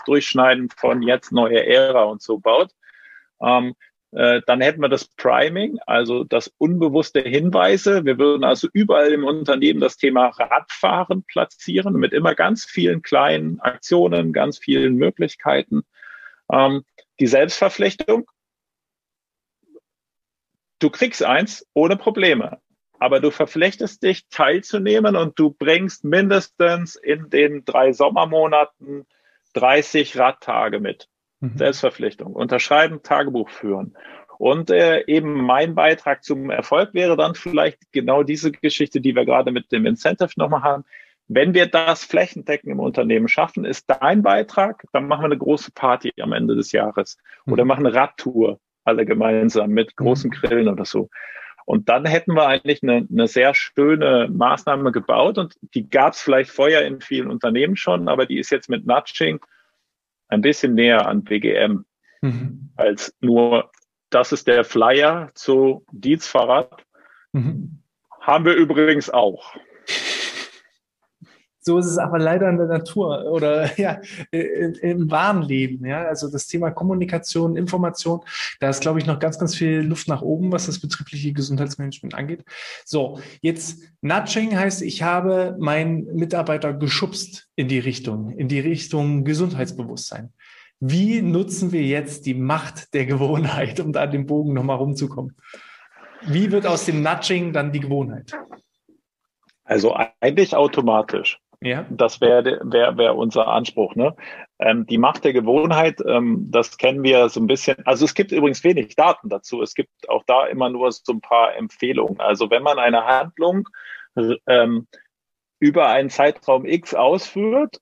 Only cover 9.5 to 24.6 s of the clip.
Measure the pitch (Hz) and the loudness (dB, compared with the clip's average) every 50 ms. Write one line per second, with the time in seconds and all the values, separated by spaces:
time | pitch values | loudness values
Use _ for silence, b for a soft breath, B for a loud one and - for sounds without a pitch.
9.5 | 139 135 139 151 - 147 135 127 - - - 135 131 127 127 123 - - 120 - | 0 2 2 2 2 2 0 -2 0 0 0 2 4 4 2 2 0 -2 -2 0
10.5 | - 143 - - - - - 185 - 175 185 - 185 190 - - - - - - | 0 -2 -2 -4 -6 -2 0 0 0 0 -2 -2 -4 -6 -6 -4 -4 -2 -2 -2
11.5 | _ - - - 180 190 190 202 185 151 131 - - 147 165 165 156 - 165 185 | _ -10 -8 -4 -2 -2 0 0 0 0 0 0 0 0 0 0 2 2 0 0
12.5 | 220 226 - - - - 175 175 175 165 - - - 139 139 147 156 156 156 160 | 0 -4 -6 -6 -4 0 0 0 0 -2 -2 0 2 2 2 2 0 0 -2 -4
13.5 | 170 - - 123 127 - - - 180 175 175 175 170 170 - - 156 - - - | -6 -4 -4 -4 -6 -6 -4 0 2 2 4 2 2 0 0 0 0 0 0 -2
14.5 | - - - - 135 135 135 131 127 123 143 - - - 165 151 - - - 143 | -2 -4 -2 0 0 2 2 2 2 2 0 0 0 -2 -4 -4 -4 -4 -2 0
15.5 | - - - - - 73 - B B B B B B B B B B B B - | 0 0 0 -2 -4 -4 -4 B B B B B B B B B B B B 0
16.5 | - 131 135 135 139 139 - _ _ - - _ _ - 139 117 131 135 151 170 | 2 2 4 2 2 -2 -6 _ _ -20 -20 _ _ 0 2 4 4 4 4 2
17.5 | - - 196 196 - - 202 196 190 - - - 220 233 240 - _ _ _ _ | 0 0 0 0 0 0 -2 -2 -2 -4 -2 0 0 0 -2 -6 _ _ _ _
18.5 | _ _ _ _ _ _ _ _ _ _ _ _ _ _ _ _ _ _ _ _ | _ _ _ _ _ _ _ _ _ _ _ _ _ _ _ _ _ _ _ _
19.5 | _ _ _ 339 302 - _ _ _ _ _ _ _ _ _ _ _ _ _ _ | _ _ _ _ -20 -20 _ _ _ _ _ _ _ _ _ _ _ _ _ _
20.5 | _ _ _ _ _ - - 147 - - 254 247 - - - 80 127 151 196 214 | _ _ _ _ _ -2 -2 -2 0 0 -2 -2 -2 -2 0 0 2 0 0 -2
21.5 | - - - _ - 147 156 165 196 190 - 226 208 - 190 175 147 117 107 - | -6 -12 -18 _ 0 2 2 2 0 0 -2 -2 0 2 2 2 2 0 -2 -6
22.5 | - - _ _ _ _ _ _ _ - - 127 135 135 139 147 - - 156 151 | -10 -16 _ _ _ _ _ _ _ -2 0 2 2 2 2 0 0 -2 -4 -4
23.5 | - 160 170 196 196 - 233 202 - _ - 196 190 - - _ - - 151 135 | 0 0 0 0 0 -2 -6 -8 -6 _ 0 0 0 -2 -6 _ -2 0 2 2
24.5 | 160 190 | 2 0